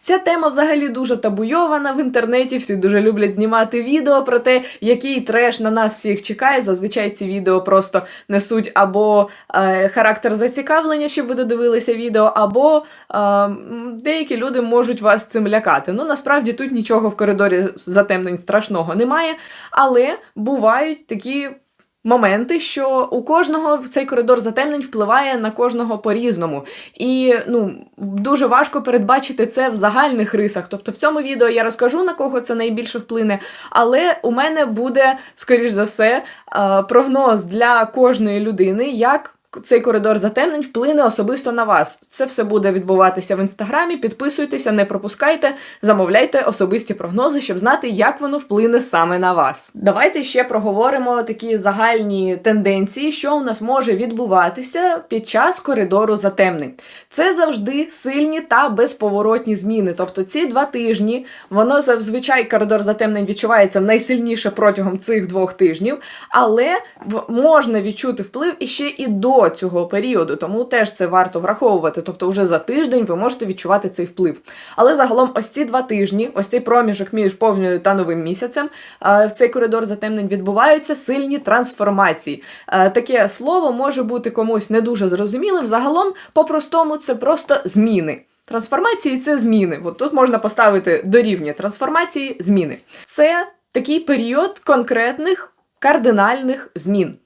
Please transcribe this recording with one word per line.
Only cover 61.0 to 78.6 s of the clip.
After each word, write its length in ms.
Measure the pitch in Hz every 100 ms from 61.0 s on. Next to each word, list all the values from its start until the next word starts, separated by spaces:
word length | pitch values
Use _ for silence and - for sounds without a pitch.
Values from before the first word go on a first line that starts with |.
| 208 247 254 - -
воно 300 | 190 226 285
зазвичай, 720 | 285 233 214 233 254 262 226
коридор 320 | 220 208 214
затемнень 440 | 202 214 220 208 196
відчувається 540 | 202 220 226 196 196
найсильніше 720 | 196 226 247 254 233 226 208
протягом 480 | 202 214 196 190 185
цих 280 | 190 220 185
двох 260 | 185 185
тижнів, 460 | 185 185 160 202 285 - - -
але 520 | - 240 220 262 392 - - -
в-, 160 | 220 -
можна 540 | 233 285 311 247 220
відчути 400 | 202 208 262 240
вплив 320 | 190 254 330 330
іще 260 | 262 - 285 -
і 100 | 254
до 380 | 202 233 269 190 -
цього 300 | 185 175 170
періоду, 500 | 202 240 233 160 143
тому 280 | 170 208
теж 280 | 247 240 208
це 140 | - 175
варто 340 | 185 185 170
враховувати. 600 | 185 214 247 196 156 160
Тобто 260 | 170 185 185
вже 180 | 196 190
за 120 | 165
тиждень 460 | - 262 302 247
ви 120 | 202 170
можете 300 | 226 247 214
відчувати 420 | 190 170 202 202
цей 180 | 185 175
вплив. 340 | 180 180 151 - - - -
Але 180 | 240
загалом 360 | 302 254 247 254
ось 160 | 254 220
ці 140 | -
два 180 | 294 247
тижні, 480 | 254 214 196 196 240
ось 120 | 190 196
цей 140 | 240
проміжок 520 | 240 240 233 196 190
між 200 | 220 202
повною 480 | 190 226 196 185 180
та 140 | 175
новим 280 | 196 175 170
місяцем, 480 | 165 190 247 269